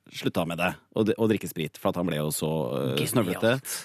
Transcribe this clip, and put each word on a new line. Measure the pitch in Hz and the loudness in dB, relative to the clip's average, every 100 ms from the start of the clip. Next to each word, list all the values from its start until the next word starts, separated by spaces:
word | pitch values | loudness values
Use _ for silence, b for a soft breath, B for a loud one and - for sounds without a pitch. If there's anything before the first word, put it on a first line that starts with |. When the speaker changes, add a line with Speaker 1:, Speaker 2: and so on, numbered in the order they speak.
| - | -12
Speaker 1:
slutta | - 127 - 82 | -6 -2 -2 -2
med | 82 | 0
det, | 87 78 _ | -2 -2 _
å, | - 110 - | 2 2 4
å | 110 | 4
drikke | 104 85 | 2 0
sprit, | - 78 - | -4 -6 -2
for | 98 | -2
at | 92 | 0
han | 87 | 0
ble | 76 | 0
jo | 76 | -2
så, | - 80 78 62 | 0 0 0 0
eh, | 67 67 69 | -2 0 0
Speaker 2:
Genialt. | - | 0
Speaker 1:
snøvlete | - 90 90 113 135 - B | 2 0 2 2 2 -2 B